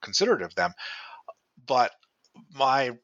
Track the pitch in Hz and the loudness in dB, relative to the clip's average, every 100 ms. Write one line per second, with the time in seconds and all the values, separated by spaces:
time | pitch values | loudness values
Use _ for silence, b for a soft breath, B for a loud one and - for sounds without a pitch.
0 | - 101 220 196 85 - 87 - B B | -6 0 2 2 0 -2 -2 -4 B B
1 | B B - - _ _ 123 127 120 - | B B -20 -20 _ _ -2 2 2 -2
2 | _ _ _ - - 139 135 135 127 117 | _ _ _ -20 -20 0 2 4 0 -4